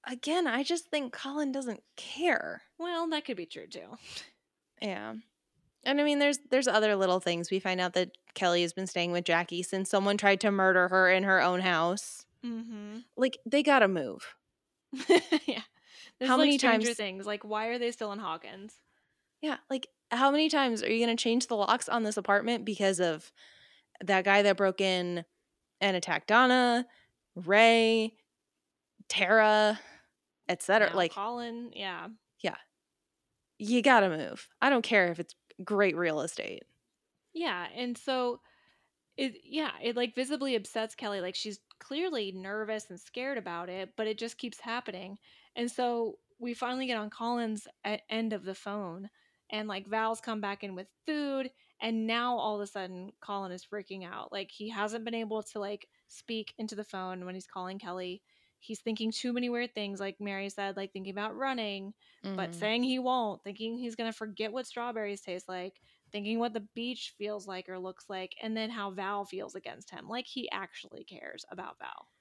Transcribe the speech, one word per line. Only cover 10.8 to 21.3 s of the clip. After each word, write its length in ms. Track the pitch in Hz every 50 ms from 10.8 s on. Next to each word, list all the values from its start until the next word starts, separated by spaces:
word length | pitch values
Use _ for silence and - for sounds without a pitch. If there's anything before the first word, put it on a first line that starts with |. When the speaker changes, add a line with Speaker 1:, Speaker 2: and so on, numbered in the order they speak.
| 180 185
Speaker 1:
her 220 | 185 190 185 180
in 140 | 185 190 196
her 160 | 196 190 185
own 200 | - 180 180 180
house. 680 | 185 185 175 160 165 170 185 208 - - - - - _ _ _ -
Speaker 2:
Mm-hmm. 560 | 240 233 226 226 226 233 208 208 208 214 226 247 _ _
Speaker 1:
Like, 220 | - 247 262 254 - _
they 160 | 226 247 285 269
gotta 260 | 294 285 269 220 196
move. 480 | 190 170 139 117 87 - - - - _ _ _ _ _ _ _ _ _ _ _ -
Speaker 2:
<laughs> 540 | 262 262 - - 359 - - - 302 -
Yeah. 160 | - 233 - 220 _ _ _ _ _ - - - - _ _
This 80 | 254 262
Speaker 1:
How 80 | 254
Speaker 2:
is 20 | 269
like 140 | 311 294 285
Speaker 1:
many 60 | 269
Speaker 2:
Stranger 360 | 269 254 226 220 220 240 240
Speaker 1:
times 0 |
Speaker 2:
Things. 320 | - 214 196 185 190 196
Like, 180 | 208 208 202 208
why 220 | 214 214 214 220
are 120 | 226 233 247
they 120 | 240 233
still 220 | 233 - 226 208 202
in 80 | 208
Hawkins? 600 | 220 180 160 165 - 101 - 190 196 220 - _ _ _ _ _ _ _ _ _ _ _ _ _ -
Speaker 1:
Yeah, 160 | 311 277 - _ _
like, 180 | 269 262 262 - _ _ _ _
how 200 | 233 240 262 277
many 180 | 277 294 311 320
times 340 | 311 302 277 254 233 214 -
are 80 | -
you 100 | 226 226 233
gonna 120 | 233 226
change 300 | 233 - 240